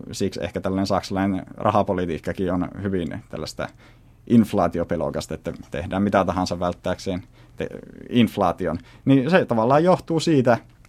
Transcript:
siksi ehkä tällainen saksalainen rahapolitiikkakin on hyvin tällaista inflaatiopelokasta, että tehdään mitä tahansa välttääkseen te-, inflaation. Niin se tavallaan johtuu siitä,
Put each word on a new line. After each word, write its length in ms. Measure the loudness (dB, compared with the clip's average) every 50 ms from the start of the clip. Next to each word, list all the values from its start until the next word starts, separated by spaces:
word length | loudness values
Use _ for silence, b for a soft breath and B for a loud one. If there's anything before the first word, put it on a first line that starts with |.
| -10 -12
siksi 320 | -6 -4 -4 -4 -2 -4 -6
ehkä 160 | -6 -6 -6
tällainen 260 | -4 -2 -2 -2 0
saksalainen 600 | 0 0 -2 -2 -2 -2 -2 0 0 -2 -4 -6 -10 -10
rahapolitiikkakin 960 | -4 -2 0 2 2 2 0 -2 -2 -2 -4 -4 -6 -6 -6 -4 -4 -2 -2
on 160 | -2 -2 -4 -4 -6 -6
hyvin 400 | -4 -4 -2 -2 -4 -6 -8 -10 -12 -12
tällaista 400 | -10 -10 -10 -10 -8 -8 -10 -10 -10 b b b b b b b b b -2
inflaatiopelokasta, 1080 | 4 4 4 6 4 2 2 2 2 0 -2 -2 -2 -2 -2 -2 -4 -4 -6 -6 -8 -10
että 180 | -8 -8 -10 -10 -10 -12 -10
tehdään 320 | -8 -8 -6 -4 -2 0
mitä 220 | 2 4 4 4 2
tahansa 360 | 2 0 -2 -2 -2 -2 -2
välttääkseen 600 | -2 -4 -4 -4 -4 -6 -6 -4 -6 -6 -6 -6 -8 -12 b b b b -10
te-, 120 | -10 -8 -8 -10 -12 -16 -18 -18 -18 -10 0
inflaation. 720 | 2 2 2 4 2 0 0 0 0 0 -2 -2 -2 -4 B B B B B
Niin 260 | 4 4 4 4 4
se 140 | 4 4 4
tavallaan 400 | 2 2 2 2 4 4 4 6
johtuu 360 | 4 4 2 2 -2 -2 0
siitä, 380 | 2 4 4 4 6 4 2 2 0 -8 -20 _ -12